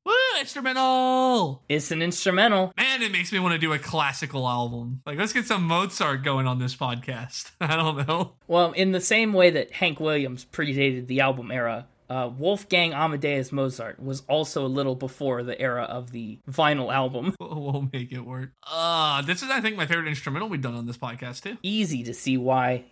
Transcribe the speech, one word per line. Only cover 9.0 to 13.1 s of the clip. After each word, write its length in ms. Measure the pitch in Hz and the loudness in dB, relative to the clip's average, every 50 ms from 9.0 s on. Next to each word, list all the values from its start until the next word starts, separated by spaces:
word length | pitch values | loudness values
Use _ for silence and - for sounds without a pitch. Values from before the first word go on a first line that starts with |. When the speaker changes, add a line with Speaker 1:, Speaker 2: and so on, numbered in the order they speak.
Speaker 2:
same 320 | 180 - 214 220 226 220 208 | 2 2 4 4 4 4 6
way 160 | 185 180 175 | 8 8 8
that 220 | 160 151 - - - | 8 4 0 -2 -2
Hank 260 | - 190 175 151 - | 0 0 0 0 0
Williams 460 | 156 156 156 147 139 127 123 127 - | 0 0 2 2 0 -2 -4 -8 -12
predated 640 | - - - 156 147 131 139 139 139 131 127 123 123 | -10 -6 -4 -2 0 2 2 2 2 2 0 -4 -2
the 120 | 131 135 | 2 2
album 320 | 135 135 131 131 120 120 | 4 4 2 0 -4 -6
era, 360 | 123 127 120 117 113 110 135 - _ _ _ - | -4 -2 -2 -2 -2 -4 -8 -12 _ _ _ -6
uh, 180 | 131 131 127 123 | -4 -4 -4 -4
Wolfgang 680 | 123 131 143 180 202 196 - - - 175 175 165 156 | -4 -2 0 0 0 0 -2 0 2 2 4 2 2
Amadeus 600 | 139 156 160 | 0 0 0